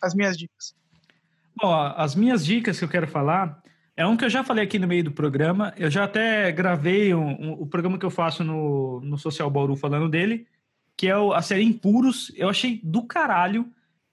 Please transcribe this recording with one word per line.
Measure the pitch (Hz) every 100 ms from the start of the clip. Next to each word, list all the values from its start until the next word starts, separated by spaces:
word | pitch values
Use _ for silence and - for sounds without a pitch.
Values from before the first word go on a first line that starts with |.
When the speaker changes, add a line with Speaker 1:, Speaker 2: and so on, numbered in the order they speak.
Speaker 1:
as | 185 190
minhas | 202 175
dicas. | 170 _ - - _ _ _ _ _ _ _ -
Speaker 2:
Bom, | 196
as | 160 143 170 156 147
minhas | 240 247
dicas | 147 233 226 175
que | 160
eu |
quero | 175 160
falar | 151 143 180 185 147 _ _ _ -
é | 170
um | 226
que | 254
eu |
já | 254
falei | 262 226
aqui | 202 208
no | 180
meio | 175
do | 156
programa. | 143 147 135 156 190 208 -
Eu | 170
já | 165
até | 196 208 226 214 190
gravei | 160 185 175 151 196 208
um, | 170 151
um, | 135 156
o | 156 147
programa | 175 180 185
que | 185
eu |
faço | 180 165 156
no, | 160 156 151 143 131 123
no | 139 147
Social | 160 151 151
Bauru | 143 139 139
falando | 143 143 160
dele, | 160 196 226 - _ _ _ _ -
que | 185
é | 202
o, | 202
a | 165
série | 165 196
Impuros. | 226 220 196 226 262 - - -
Eu | 185
achei | 208 254 220
do | 160 196
caralho. | 240 349 294 185 180 220 240 - _ _ _